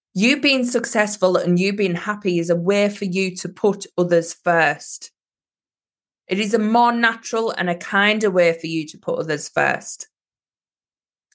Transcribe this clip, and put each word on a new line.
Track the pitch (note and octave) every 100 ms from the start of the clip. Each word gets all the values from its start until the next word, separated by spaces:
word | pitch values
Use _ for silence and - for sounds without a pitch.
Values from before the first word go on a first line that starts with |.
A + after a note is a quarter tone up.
| _
You | F#3 A3+ C#4+
being | C#4+ C4+
successful | B3 A#3+ A#3+ A3 G#3 - F#3 F3+
and | F3 F3
you | F#3+
being | G3+ F#3+ E3+
happy | G#3 G#3 G3 F3
is | E3
a | E3+
way | E3+ G3+ G#3
for | G#3 G3+
you | F3+ F#3+ F3+
to | F#3
put | - G#3 G3+ - -
others | F3 E3+ E3
first. | - F3 E3+ D#3 D3 - - - _ _ _ _ _ _ _ _ _ _ _ -
It | F#3+
is | G#3+
a | A3+
more | G#3+ A#3 A#3+
natural | A#3 A#3 A3+ - A3+ A3+
and | - F3+
a | F3
kinder | - G3 G3+ G#3+ G#3
way | F3+ E3+
for | E3 E3+
you | D#3+ D3+
to | -
put | - E3
others | D#3 D3 -
first. | - C#3 - - - - _ _ _ _ _ _ _ _ _ _ _ _